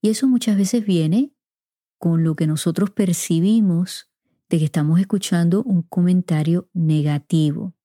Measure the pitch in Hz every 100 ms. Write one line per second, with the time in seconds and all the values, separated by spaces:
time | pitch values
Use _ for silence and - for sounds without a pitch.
0 | 214 220 269 247 240 202 190 240 208 180
1 | 156 196 285 _ _ _ _ _ _ _
2 | 170 165 160 151 156 156 - 165 196 -
3 | 196 170 - 165 185 226 202 170 180 -
4 | - _ _ _ _ 170 156 - 151 165
5 | 190 202 - 175 170 190 240 185 165 190
6 | 175 185 175 156 151 175 - 180 160 156
7 | 147 147 - 165 151 147 185 -